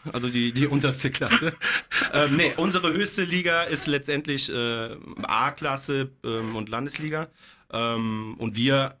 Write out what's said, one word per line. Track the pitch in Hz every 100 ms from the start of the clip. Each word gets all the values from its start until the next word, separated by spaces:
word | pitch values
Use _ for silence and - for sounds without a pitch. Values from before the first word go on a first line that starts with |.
| -
Also | 123 123
die, | 123 120
die | 120 143
unterste | 139 139 131 127
Klasse. | - 117 117 160 160
<laughs> | - - - - -
Ähm, | 143 147 147
nee, | 165 -
unsere | 185 185 180
höchste | 170 202 -
Liga | 175 180 170 170
ist | 170 147 151
letztendlich, | 143 135 143 147 139 -
äh, | 120 117 117 117 - - -
A-Klasse, | - 110 135 143 147 135 135 139 135 -
ähm, | 117 113 113 110
und | 107
Landesliga. | 117 139 147 151 156 160 _ - - _
Ähm, | 113 117 117 113 107 110 -
und | 113
wir | 107 127 135 135 -